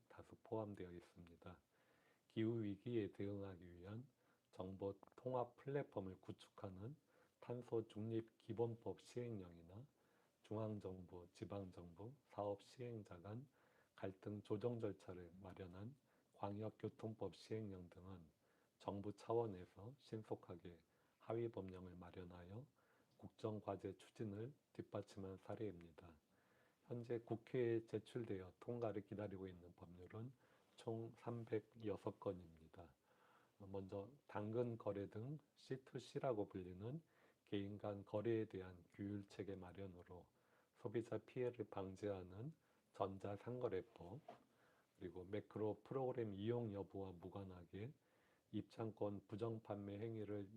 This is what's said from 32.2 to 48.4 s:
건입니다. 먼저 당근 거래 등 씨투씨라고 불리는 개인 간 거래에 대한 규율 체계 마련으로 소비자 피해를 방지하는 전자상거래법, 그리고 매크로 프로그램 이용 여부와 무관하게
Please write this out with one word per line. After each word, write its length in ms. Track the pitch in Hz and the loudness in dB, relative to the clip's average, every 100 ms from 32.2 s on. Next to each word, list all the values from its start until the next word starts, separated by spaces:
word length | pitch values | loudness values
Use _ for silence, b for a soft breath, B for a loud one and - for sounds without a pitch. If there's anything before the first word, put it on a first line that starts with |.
건입니다. 640 | 104 90 85 80 80 - 85 - b b b b b - 98 | 0 0 -4 -14 -16 -14 -14 -16 b b b b b -14 -2
먼저 360 | 98 95 101 104 143 - | -2 0 -2 -4 -8 -4
당근 500 | 101 107 113 123 117 | 0 2 4 4 4
거래 320 | 107 101 95 | 2 2 0
등 300 | 107 123 151 - - | -2 -2 -4 -6 -16
씨투씨라고 920 | - - - 131 - 143 139 107 98 | -6 -6 -4 -8 -4 2 4 4 4
불리는 520 | 98 90 92 110 160 - b b b - | 0 -4 -4 -2 -2 -4 b b b 0
개인 320 | 101 98 104 | 2 2 0
간 260 | 107 101 | 0 -2
거래에 400 | 98 107 110 110 107 | 2 4 6 6 4
대한 300 | 95 92 92 - | -2 -6 -10 -14
규율 320 | - 101 104 98 | -4 0 0 -2
체계 240 | - 95 | -4 -2
마련으로 720 | 92 90 90 98 87 - 90 82 b b b b - | -2 -6 -6 -6 -6 -10 -12 -12 b b b b -4
소비자 400 | 110 117 110 107 | 2 4 4 0
피해를 480 | - 131 123 117 101 | -2 2 2 2 -2
방지하는 800 | 101 95 92 104 95 90 95 139 - b b _ | 0 -2 0 0 0 -2 -4 -6 -6 b b _
전자상거래법, 1300 | - 98 95 101 104 - 123 123 92 85 - 85 135 - - b b b b b - | 2 2 2 -2 -2 -2 2 4 4 0 -8 -8 -8 -10 -14 b b b b b -6
그리고 260 | 92 90 90 | -6 -4 -2
매크로 480 | 104 - - 107 101 | -2 -2 2 2 2
프로그램 500 | - 131 127 123 110 | 0 2 2 4 2
이용 380 | 98 107 120 113 | 2 4 4 4
여부와 380 | 98 92 101 95 87 | 0 -2 -2 -4 -4
무관하게 680 | 90 101 95 92 85 95 117 - b b b b | -6 -4 -6 -8 -8 -4 -4 -6 b b b b